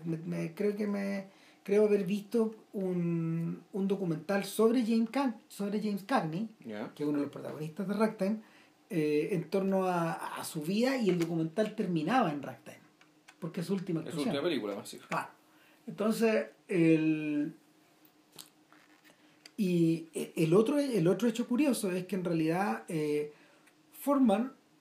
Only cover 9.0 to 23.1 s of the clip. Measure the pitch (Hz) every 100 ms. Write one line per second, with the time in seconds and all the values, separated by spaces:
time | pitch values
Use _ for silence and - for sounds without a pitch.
9 | 151 151 - 185 156 196 190 190 185 175
10 | 165 160 - - - 170 147 202 247 269
11 | 208 170 160 165 160 - 214 - 190 170
12 | 151 254 190 147 131 127 - - - _
13 | _ _ - - 170 185 165 196 180 165
14 | - 165 151 139 170 143 104 101 - -
15 | - 165 - - _ _ _ _ - 170
16 | 208 220 226 220 - - - 190 165 160
17 | 156 156 151 147 151 - _ _ _ _
18 | _ _ _ - - _ _ - _ _
19 | - _ _ _ - - 185 175 165 165
20 | - - 226 - 160 180 220 285 285 226
21 | 165 190 240 226 240 247 294 - 202 180
22 | 180 196 180 165 156 170 208 226 - 170
23 | 151